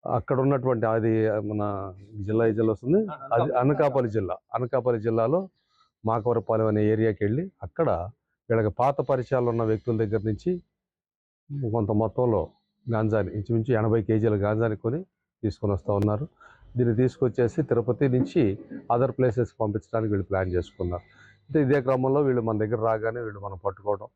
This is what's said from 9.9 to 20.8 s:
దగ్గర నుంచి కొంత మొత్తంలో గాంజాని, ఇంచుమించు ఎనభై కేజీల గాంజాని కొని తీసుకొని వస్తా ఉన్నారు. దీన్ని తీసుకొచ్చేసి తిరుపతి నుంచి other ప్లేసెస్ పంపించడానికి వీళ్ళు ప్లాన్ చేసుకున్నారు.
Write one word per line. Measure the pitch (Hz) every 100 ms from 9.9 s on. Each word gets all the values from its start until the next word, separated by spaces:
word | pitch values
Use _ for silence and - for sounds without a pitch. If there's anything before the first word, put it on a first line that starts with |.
| 113
దగ్గర | 110 107
నుంచి | 104 104 - 180 - _ _ _ _ _ _ _ _ 143 123
కొంత | 113 104
మొత్తంలో | 107 110 - 123 104 80 _ _ _ -
గాంజాని, | 117 110 107 98
ఇంచుమించు | 107 98 117 110
ఎనభై | 117 110 113
కేజీల | 101 110 110 107
గాంజాని | 101 107 113 107
కొని | 113 143 190 _ _ _
తీసుకొని | 110 - 104
వస్తా | 98 -
ఉన్నారు. | 101 104 107 151 _ - - -
దీన్ని | 123 120 113
తీసుకొచ్చేసి | 127 - 127 - 120 -
తిరుపతి | 156 117 113 113 143
నుంచి | 127 135 185 113 98 - - -
other | 120 127
ప్లేసెస్ | 120 127 120 117 _
పంపించడానికి | 107 104 - 113 110
వీళ్ళు | 101 90
ప్లాన్ | 95 92
చేసుకున్నారు. | 90 85 -